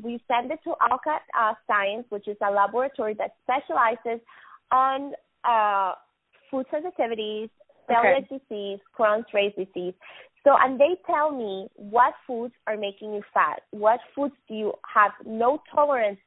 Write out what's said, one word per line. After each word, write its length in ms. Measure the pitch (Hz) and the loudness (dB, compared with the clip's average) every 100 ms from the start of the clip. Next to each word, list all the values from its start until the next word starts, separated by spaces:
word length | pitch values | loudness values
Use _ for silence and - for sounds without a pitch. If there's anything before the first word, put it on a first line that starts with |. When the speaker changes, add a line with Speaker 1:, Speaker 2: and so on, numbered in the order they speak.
Speaker 1:
We 220 | 226 233 - | -10 -8 -2
send 240 | 240 254 | -2 -2
it 80 | 302 | -6
to 140 | 339 - | -6 0
Alka, 380 | 240 262 311 311 - - | 0 0 -2 -4 -4 0
uh, 180 | 220 220 - | 0 -2 -2
Science, 400 | 208 196 220 247 | 0 0 -4 -8
which 200 | 202 214 | -10 -8
is 80 | 202 | -4
a 120 | 202 | 0
laboratory 600 | 202 202 233 277 - 214 | 2 2 0 -4 -4 -6
that 200 | 214 202 - | -4 -8 -6
specializes 840 | - 269 - 302 233 240 233 226 - - - - _ | -4 -4 -2 2 2 0 -6 -8 -10 -20 -20 -20 _
on, 420 | 254 269 269 285 262 _ _ | 2 2 0 -6 -14 _ _
uh, 520 | 240 226 208 196 190 - _ _ _ _ _ | 0 2 2 2 0 -4 _ _ _ _ _
food 180 | 262 262 | -8 -6
sensitivities, 800 | 311 359 349 233 220 214 214 220 _ _ _ - | -6 -4 -4 -2 -4 -6 -8 -10 _ _ _ 0
Speaker 2:
Okay. 320 | 233 214 269 | 4 4 2
Speaker 1:
celiac 60 | - | 0
disease, 500 | 269 - 214 202 202 _ - | -10 -10 -10 -8 -10 _ 0
Crohn's 300 | 214 214 233 | 0 0 -2
Reye's 200 | 208 202 196 | -2 -2 -4
disease. 380 | 190 180 180 - - - - _ | -8 -8 -8 -10 -18 -20 -20 _
So, 100 | 277 269 | 4 6
and 220 | 262 254 | 6 4
they 160 | 294 370 - | 2 2 -2
tell 260 | 311 302 | 0 0
me 360 | 269 214 190 190 | -2 -6 -8 -10
what 400 | - 208 233 269 - | -16 0 2 2 0
foods 300 | - 233 240 - - | -8 -8 -8 -10 -8
are 80 | 214 | -6
making 360 | 202 196 214 | -6 -8 -10
you 100 | 208 - | -10 -2
fat, 280 | 202 156 - - | 0 0 -2 -10
what 260 | 208 214 240 - | 0 2 2 -2
foods 220 | - 285 - - | -6 -6 -6 -12
do 80 | |
you 180 | 220 208 - - | -6 -6 -6 0
have 160 | 220 202 - | 4 4 0
no 360 | 226 220 240 302 - | -8 0 0 0 0
tolerance 460 | - 294 254 208 196 | 2 2 2 -2 -4